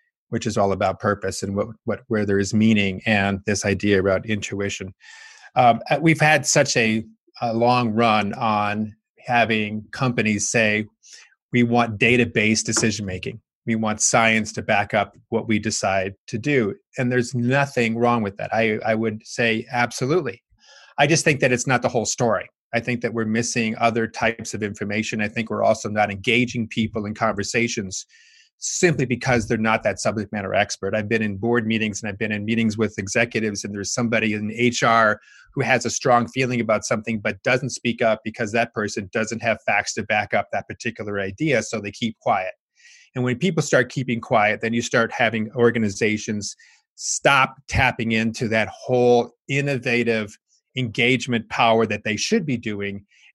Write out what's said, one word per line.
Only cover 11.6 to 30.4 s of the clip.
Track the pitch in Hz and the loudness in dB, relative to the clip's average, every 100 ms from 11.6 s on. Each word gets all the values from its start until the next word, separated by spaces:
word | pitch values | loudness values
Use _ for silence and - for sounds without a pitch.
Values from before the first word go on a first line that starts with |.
want | 120 120 113 104 | 4 2 0 2
data-based | 117 123 110 110 107 107 - | 2 4 2 2 2 0 0
decision-making. | 107 113 104 98 90 110 110 _ _ - | 0 0 -2 -6 -8 -10 -14 _ _ -4
We | 113 | -2
want | 110 107 | -2 -2
science | - 123 113 110 104 | 2 4 4 4 0
to | - | -4
back | 110 101 101 | 0 0 2
up | 107 101 - _ | 0 -2 -6 _
what | 113 113 | -4 0
we | 104 | 0
decide | 107 - 101 95 95 98 - | 0 -2 0 0 -2 -8 -10
to | 110 | -6
do." | 139 139 104 - _ - | 0 2 0 -4 _ -4
And | 123 | 0
there's | 123 117 | 0 0
nothing | 120 120 139 139 127 113 113 | -2 0 2 0 0 0 2
wrong | 120 120 | 2 2
with | 101 - | 0 -4
that. | 101 | -4
I, | 107 113 107 113 | 0 0 0 0
I | 110 | 0
would | 113 107 - | 0 -4 -8
say | - 113 110 - | -2 0 0 -2
absolutely. | 123 120 - 131 175 131 98 _ _ _ - - - | -2 -2 -2 -2 0 -2 -8 _ _ _ -20 -6 0
I | 147 | 2
just | 160 | 2
think | 160 139 | 0 0
that | 135 | 0
it's | 123 - | 0 0
not | 123 | 0
the | 120 | 0
whole | 120 104 | -2 -4
story. | - 120 92 - _ _ | -2 0 0 -4 _ _
I | 117 | -6
think | 127 120 | -4 -4
that | 117 113 | -4 -4
we're | 110 | -2
missing | 110 120 123 110 110 | 0 0 -2 -2 0
other | 117 117 113 | 0 0 -2
types | - 113 113 107 | -2 -2 -2 -8
of | 101 | -6
information. | 104 98 104 107 107 110 | -6 -6 -4 -4 -4 -4
I | 104 | -4
think | 117 113 | -4 -6
we're | 107 | 0
also | 107 107 113 | 0 0 -2
not | 107 104 | 0 0
engaging | 98 120 117 123 120 110 | 0 2 2 2 -2 -4
people | - 104 110 104 | -2 -2 -4 -6
in | 107 | -2
conversations | 113 98 98 120 117 - 95 - - _ _ _ _ _ | -2 -2 -2 -2 0 -2 -6 -10 -14 _ _ _ _ _
simply | - - 175 151 127 | -8 0 2 2 -2
because | 123 135 123 101 | -2 0 0 0
they're | 113 | 0
not | 110 110 | 2 0
that | 107 95 | 0 -2
subject | 113 107 101 | -2 -4 -6
matter | 104 | -6